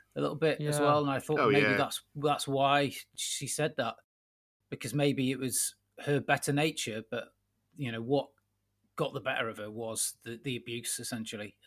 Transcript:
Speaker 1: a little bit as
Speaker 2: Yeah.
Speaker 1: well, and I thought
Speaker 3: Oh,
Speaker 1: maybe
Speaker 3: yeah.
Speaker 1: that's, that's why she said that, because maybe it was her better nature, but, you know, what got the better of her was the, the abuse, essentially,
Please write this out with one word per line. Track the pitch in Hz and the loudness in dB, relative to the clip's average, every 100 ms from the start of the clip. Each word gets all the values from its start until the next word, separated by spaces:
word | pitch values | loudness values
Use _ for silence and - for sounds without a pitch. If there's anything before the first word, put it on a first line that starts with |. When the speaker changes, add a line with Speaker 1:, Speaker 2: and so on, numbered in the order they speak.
| _ 143 | _ -4
Speaker 1:
a | |
little | 147 151 | -2 2
bit | 160 - | 0 2
as | 147 147 | 0 2
Speaker 2:
Yeah. | 147 | 4
Speaker 1:
well, | 147 | 4
and | 143 | 2
I | 135 | -2
thought | - 151 | 0 2
Speaker 3:
Oh, | 120 | 6
Speaker 1:
maybe | 143 104 | 6 6
Speaker 3:
yeah. | 101 | 4
Speaker 1:
that's, | - - - 147 | 2 -4 -10 -2
that's | 143 139 - | 0 0 0
why | 135 139 143 139 - - | 2 4 4 2 -2 -12
she | - - - 143 | -8 -6 -4 -4
said | - 156 147 | -2 -2 -2
that, | 117 - _ _ _ _ _ _ _ | -4 -6 _ _ _ _ _ _ _
because | - 127 147 | -10 -4 2
maybe | 143 135 127 | 2 2 0
it | 127 | 0
was | 127 - - - _ - | -2 -2 -2 -6 _ -8
her | - 143 | 0 0
better | - 139 - | 2 2 2
nature, | 143 160 - - 110 - | 2 2 0 -6 -6 -6
but, | 117 - _ _ _ _ - | -8 -8 _ _ _ _ -8
you | 127 | -6
know, | 113 | -4
what | 117 139 - _ _ _ _ _ _ - | 0 0 -2 _ _ _ _ _ _ -4
got | 139 | -4
the | 131 | -4
better | 131 131 113 | -4 -2 -4
of | 107 | -6
her | 104 | -10
was | 107 113 110 - - | -8 -6 -4 -4 -6
the, | 117 113 | -12 -8
the | 139 120 | -6 -6
abuse, | 120 120 - - | -6 -8 -6 -6
essentially, | 120 120 113 110 104 - | -6 -6 -6 -8 -10 -12